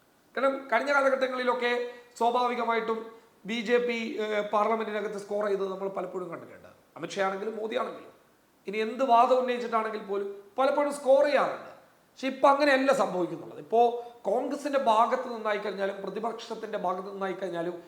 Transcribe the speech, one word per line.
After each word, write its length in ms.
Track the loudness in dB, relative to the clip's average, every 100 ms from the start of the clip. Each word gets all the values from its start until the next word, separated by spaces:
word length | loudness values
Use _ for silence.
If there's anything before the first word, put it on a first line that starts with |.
| _ _ _ -2
കാരണം, 320 | -2 -2 -2
കഴിഞ്ഞ 200 | 0 2
കാലഘട്ടങ്ങളിലൊക്കെ 1000 | 2 2 2 0 -2 -2 0 0 -2 -4 -10 -20 -2
സ്വാഭാവികമായിട്ടും 880 | 0 2 0 -2 0 -2 -2 -4 -6 -18 _ _ -8
ബി 80 |
ജെ 240 | -6 0 0
പി, 400 | 2 -2 -4 -6
ഏഹ്, 300 | -2 -2 0
പാർലമെന്റിനകത്ത് 680 | 0 2 0 -2 -6 -6 -8
സ്കോർ 280 | -6 -4 -2
ചെയ്തത് 220 | -2 -4
നമ്മൾ 200 | -6 -6
പലപ്പോഴും 420 | -6 -8 -8 -10
കണ്ടിട്ടുണ്ട്. 380 | -12 -14 -20 -20 -20 _ -2
അമിത്ഷാ 260 | -2 2
ആണെങ്കിലും 340 | 0 2 -4 -4
മോദി 200 | -2 0
ആണെങ്കിലും, 360 | -2 -6 -16 -20 _ _ _ _ -6
ഇനി 120 | -2
എന്ത് 260 | -2 0
വാദം 300 | 4 6 8
ഉന്നയിച്ചിട്ടാണെങ്കിൽ 640 | 4 2 -2 0 0 -2 -6
പോലും 440 | -6 -6 -6 -10 -10 0
പലപ്പോഴും 340 | 2 2 0
സ്കോർ 320 | 0 4 6
ചെയ്യാറുണ്ട്. 540 | 6 4 2 -2 -12 -18 _
പക്ഷെ 380 | _ _ -6 -6
ഇപ്പൊ 220 | 4 6
അങ്ങനെയല്ല 440 | 6 6 6 6
സംഭവിക്കുന്നുള്ളത്. 680 | 4 2 0 -2 -4 -12 -16
ഇപ്പോ 460 | -2 4 4 2 -8 -8
കോൺഗ്രസിന്റെ 560 | -2 -2 -2 -4 -2 0
ഭാഗത്ത് 560 | 4 4 4 2 -4
നിന്നായി 240 | -6 -4 -2
കഴിഞ്ഞാലും, 440 | -4 -4 -4 -4
പ്രതിപക്ഷത്തിന്റെ 760 | -8 -6 -6 -6 -10 -10 -8 -4
ഭാഗത്ത് 340 | -4 -4 -6
നിന്നായി 200 | -6 -6
കഴിഞ്ഞാലും, 500 | -6 -6 -4 -6 -8